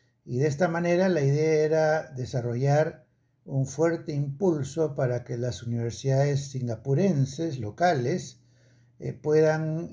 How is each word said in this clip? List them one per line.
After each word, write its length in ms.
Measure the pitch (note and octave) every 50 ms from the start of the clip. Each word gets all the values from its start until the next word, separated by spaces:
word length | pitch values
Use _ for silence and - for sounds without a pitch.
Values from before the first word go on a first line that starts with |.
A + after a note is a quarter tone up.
| _ _ _ _ -
Y 140 | - B2 B2
de 80 | C#3+
esta 200 | D#3 C#3 C#3+ F3+
manera 400 | E3+ E3 E3+ F3 E3+ F3 F3 F#3+
la 140 | F#3+ F3+ D#3
idea 420 | C#3 C3+ C#3 D3 D#3 D#3+ D#3+ D3+ D#3
era 480 | D3+ D#3 D#3+ D#3 D#3 D#3 D#3 - -
desarrollar 960 | C#3 B2+ B2+ - - B2+ A#2 A#2+ A#2 A#2+ C3 C#3 C#3+ D3+ D#3 E3 - - _ _ _ _ _ _ _ _ -
un 200 | - D3+ C3+ C3+
fuerte 480 | C3 - - D#3+ E3+ E3 E3 - - D3
impulso 840 | C#3+ D3 C#3+ C#3 - G3+ F#3 E3 D3 C3+ - - E3 D#3+ D3+ C#3
para 280 | C#3+ C#3 B2 B2 A#2+ A#2+
que 140 | - B2+
las 260 | A#2 B2 B2 A#2 - -
universidades 840 | A#2 A#2+ A#2 A#2 A#2 A2+ - - C3+ C3+ C3+ C#3+ C#3+ C#3+ C#3 - -
singapurenses 1120 | - C3 B2 A#2+ A2+ - - C#3 C#3 D3+ F#3+ G3 E3 C#3 C3 - - - E3 E3 C3+ B2
locales, 840 | G#2+ G#2 - - E3+ F3+ E3+ C3+ A#2+ B2 F3 F3+ - - - _ _ _ _ _ _ _ _ _ _ _ _ -
eh, 140 | - C3+ B2+
puedan 760 | - - D3+ D3+ D#3 D#3 D#3 D#3 D#3 D#3+ D#3 D#3 D#3+ E3+ -